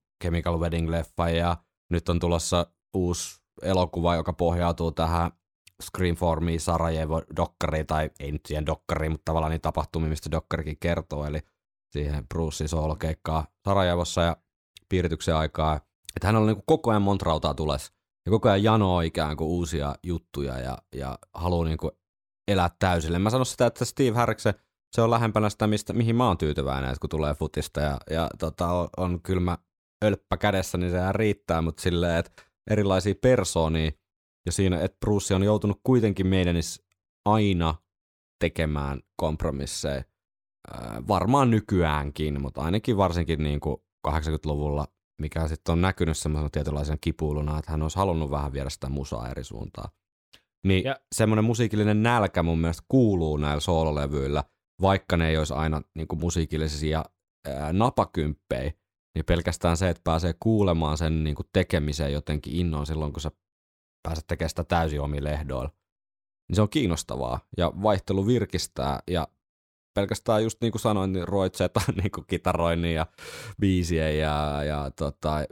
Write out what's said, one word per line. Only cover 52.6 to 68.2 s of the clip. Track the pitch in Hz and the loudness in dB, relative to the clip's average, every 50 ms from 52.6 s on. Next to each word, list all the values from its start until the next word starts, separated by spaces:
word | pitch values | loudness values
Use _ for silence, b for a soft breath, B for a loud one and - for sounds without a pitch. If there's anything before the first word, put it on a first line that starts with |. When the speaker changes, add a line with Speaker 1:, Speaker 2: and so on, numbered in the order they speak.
| 82 82 82 - - | 0 0 -2 -4 -2
Speaker 1:
kuuluu | - - 135 123 107 98 87 82 78 76 | 2 4 4 6 6 4 2 0 0 0
näillä | 73 73 73 73 73 | 0 0 0 -2 0
soololevyillä, | - - 85 80 80 78 76 73 71 71 73 71 67 69 73 73 73 - _ _ _ _ _ - | 0 2 2 2 2 2 0 0 -2 -2 -2 -2 -2 0 0 -2 -2 -4 _ _ _ _ _ 0
vaikka | 90 95 98 95 - - 90 | 2 4 4 2 2 0 0
ne | 85 82 78 | 2 2 2
ei | 80 | 2
olisi | 78 78 73 65 | 2 0 0 -2
aina | 71 78 78 78 71 - - _ | 0 0 0 0 -2 -4 -8 _
niinku | 82 80 - 85 | -10 -8 -6 -4
musiikillisia, | 78 85 87 - 85 80 - 80 78 78 78 76 71 78 76 78 80 76 - _ _ _ _ _ _ - | -4 -2 -2 0 0 -2 0 -2 -2 -2 -2 -2 -2 -2 -2 -2 -2 -4 -6 _ _ _ _ _ _ -10
ää, | 73 67 67 73 76 85 | -8 -8 -6 -4 -2 0
napakymppejä, | 98 113 131 - - 98 - - 87 76 76 73 - _ - 71 62 65 76 - - _ _ _ _ _ _ - | 2 2 2 2 0 -2 0 -2 -2 -2 -2 -4 -6 _ -6 -6 -4 -4 -6 -8 -10 _ _ _ _ _ _ -8
niin | 82 80 | -4 -2
pelkästään | - 85 85 82 90 85 - - 85 85 | 0 0 0 0 -2 -2 0 0 0 2
se, | 82 95 90 | 2 2 0
että | 82 - _ | 0 -2 _
pääsee | 85 80 80 87 87 82 - | 0 0 0 0 -2 -2 0
kuulemaan | - 113 113 107 101 90 85 82 80 73 76 | 0 2 2 4 4 2 2 2 2 0 0
sen | 76 82 78 80 80 78 | 0 0 0 2 0 0
niinku | 78 71 - - - - | -2 -2 -4 -6 -2 0
tekemisen | 95 87 - - 80 73 73 73 78 76 71 71 | 0 0 2 0 0 0 -2 -2 -2 -2 -2 -2
jotenkin | 73 - - 76 73 - - 67 | -4 -4 -4 -4 -4 -4 -4 -2
innoon | 90 87 85 78 73 73 | -2 0 0 0 -2 -4
silloin, | 71 80 78 76 73 71 | -4 -4 -4 -4 -4 -6
kun | 71 | -6
sä | 76 76 - _ _ _ _ _ _ _ _ _ _ _ _ _ - | -8 -8 -10 _ _ _ _ _ _ _ _ _ _ _ _ _ -8
pääset | 80 82 78 - | -6 -6 -6 -6
tekemään | - 85 78 80 78 | -6 -4 -4 -4 -4
sitä | - - 85 | -4 -6 -4
täysin | - 87 85 82 78 73 73 | 0 0 0 0 0 -2 -2
omilla | 71 73 73 71 69 73 | -4 -4 -4 -4 -4 -4
ehdoilla, | 76 73 71 65 65 64 64 - - _ _ _ _ _ _ _ _ _ _ _ _ _ _ - | -4 -4 -4 -6 -6 -6 -6 -8 -10 _ _ _ _ _ _ _ _ _ _ _ _ _ _ -2
niin | 82 | 2
se | 98 | 2
on | 107 104 | 2 2
kiinnostavaa | - 156 127 90 82 - - - 60 67 65 60 62 - - _ - | 2 0 0 2 0 -2 -4 -6 -6 -4 -4 -4 -4 -6 -8 _ -4
ja | - 87 85 - 90 98 | -2 -2 -2 0 0 2
vaihtelu | 107 101 90 - - 95 98 | 2 2 2 0 -2 -2 0